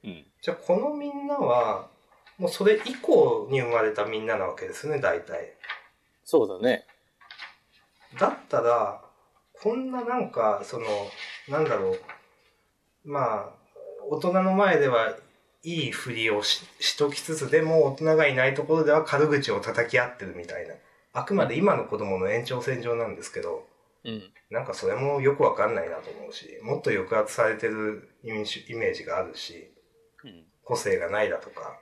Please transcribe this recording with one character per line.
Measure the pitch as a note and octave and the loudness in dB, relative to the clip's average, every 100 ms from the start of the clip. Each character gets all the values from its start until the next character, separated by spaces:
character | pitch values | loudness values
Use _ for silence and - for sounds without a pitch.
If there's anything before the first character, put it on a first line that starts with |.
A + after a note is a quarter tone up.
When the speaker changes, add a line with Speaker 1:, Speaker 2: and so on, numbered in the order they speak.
Speaker 1:
う | A2 | -14
ん。 | E2+ C#2+ _ | -16 -18 _
Speaker 2:
じ | - | -8
ゃ | |
あ | F3+ | -8
こ | - F3+ | 0 0
の | C4+ | 0
み | D4 C#4+ | -4 -8
ん | C#4+ C#4+ | -8 -6
な | C#4+ | -2
は、 | F3 B2 A2+ G2 - _ _ _ _ _ | 2 2 2 -2 -8 _ _ _ _ _
も | F3 | -6
う | |
そ | - | 2
れ | G3 G#3+ A#3+ | 4 4 0
以 | C4 | -6
降 | - - - A2+ G#2+ | 4 6 6 4 0
に | C3+ | -2
生 | A#2+ | 2
ま | A#2 | 2
れ | A2 | 2
た | G#2 G#2 | 0 -2
み | A2 | -4
ん | A2 | -2
な | G#2+ | -2
な | F#2 | -2
わ | - | -6
け | F#2 | -10
で | |
す | - D3 | -10 -6
ね、 | D3 | -2
大 | F#2+ E2+ | 0 -2
体。 | - - - - - - - _ _ _ | -6 -10 -10 -16 -14 -14 -16 _ _ _
Speaker 1:
そ | - E3 G#2 | 2 2 2
う | |
だ | F#2 | 2
ね。 | A#2 A2+ - _ _ _ - - - - _ _ _ _ _ B2+ | 0 0 -4 _ _ _ -20 -18 -18 -20 _ _ _ _ _ 0
Speaker 2:
だ | G3 | 0
っ | - - | 0 -2
た | C3+ | 0
ら、 | A#2 A#2+ G2+ - - _ _ _ _ - | 4 2 2 -4 -18 _ _ _ _ -6
こ | G#3 | -4
ん | B3 C4 | -2 -4
な | B3+ A#3 | -6 -4
な | B3 | -2
ん | G3 | -2
か、 | B2 A2 G2+ | 0 2 0
そ | - B2 | -4 -8
の、 | A2 G#2 G2+ - - - - | -4 -4 -4 -10 -14 -14 -6
な | C#3+ | -2
ん | D3+ | 0
だ | G#2+ | 0
ろ | F#2+ F#2 | 0 -2
う。 | - - _ _ _ _ _ _ _ _ | -6 -20 _ _ _ _ _ _ _ _
ま | D3+ C#3+ B2 G#2+ G2+ | -8 -2 -2 -2 -6
あ、 | - _ - - - - | -16 _ -20 -18 -14 -6
大 | D3+ | -2
人 | F3+ F#3 | 2 2
の | F#3+ | 4
前 | F#3+ G3+ D#3+ | 4 4 6
で | C#3 | 4
は | A#2+ A2+ - - _ _ _ | 4 2 -4 -14 _ _ _
い | E3 E3+ B2+ | -6 -4 -2
い | |
ふ | G#2+ B2+ | -4 -6
り | A2+ A2 | -2 0
を | G#2 | 0
し-、 | G#2 - - - | 0 -2 -4 -4
し | - - | -4 2
と | D3 | 0
き | C#3+ | 0
つ | - D#3 | -6 -6
つ、 | C3+ | 2
で | D3+ | 4
も | D#3+ D#3+ C#3+ | 6 6 6
大 | C3+ | 4
人 | D#3+ D#3+ | 4 6
が | D3 | 6
い | C3 | 4
な | C3 | 2
い | |
と | C3+ | 2
こ | - D#3+ | 2 4
ろ | |
で | D3+ | 6
は | D3+ | 4
軽 | D3+ C#3 D3+ | 4 4 4
口 | C#3+ C#3 | 4 2
を | G2 | -2
叩 | - A#2 A#2 | -2 -2 2
き | B2 | 2
合 | B2 | 0
っ | - | -4
て | F#2+ | -12
る | E2+ | -12
み | F2 | -10
た | F2+ | -10
い | E2+ | -10
な。 | - _ _ _ | -14 _ _ _
あ | A#2+ | -8
く | - | -2
ま | G3 C3+ | 2 2
で | B2 | 4
今 | G3+ C#3+ | 4 2
の | A2 | 0
子 | - | -4
供 | G2+ F#2+ | -2 -2
の | F#2+ | 0
延 | A2+ B2 | 0 -2
長 | B2+ | -4
線 | A#2+ B2+ | -4 -4
上 | A#2+ A#2 | -2 -2
な | A2+ | -2
ん | E2+ | -6
で | |
す | - | -10
け | - | -8
ど、 | F2 D#2+ - _ _ _ | -8 -8 -12 _ _ _
Speaker 1:
う | A#2+ | -12
ん。 | A2 F#2+ _ _ | -12 -14 _ _
Speaker 2:
な | A2 | -8
ん | C3 | -6
か | |
そ | - F#2 | -4 -4
れ | G#2+ | -2
も | C#3 C#3+ | 0 2
よ | C3+ C#3 | 2 4
く | |
わ | B2 - | 2 4
か | G#2+ | 0
ん | G#2+ | 0
な | |
い | E2 | -4
な | D#2 | -8
と | - | -12
思 | - - | -16 -16
う | |
し、 | - - - | -16 -18 -14
も | A2 A#2+ | -6 -4
っ | |
と | - | -2
抑 | G#2 F#2 A2 | -2 0 0
圧 | G#2+ | 0
さ | - A2 | 2 0
れ | G#2+ | 2
て | A2+ | -2
る | A2 G#2+ G2+ - _ | -2 -4 -6 -14 _
イ | A2+ | -8
メ | A2 | -6
ー | G#2+ | -6
ジ、 | F#2 - | -8 -10
イ | A2+ | -4
メ | G2+ | -4
ー | |
ジ | F2 | -4
が | - E2+ | -6 -6
あ | |
る | - - | -6 -8
し、 | - E2+ - _ _ _ _ _ | -14 -16 -20 _ _ _ _ _
Speaker 1:
う | C3 | -20
ん。 | F2 D#2+ _ | -20 _ _
Speaker 2:
個 | - A#2 | -6 -4
性 | G#2 F#2 | 0 0
が | E2+ | 0
な | G2+ | 0
い | G#2 | 0
だ | E2+ | -2
と | - | -8
か。 | - - - | -14 -14 -16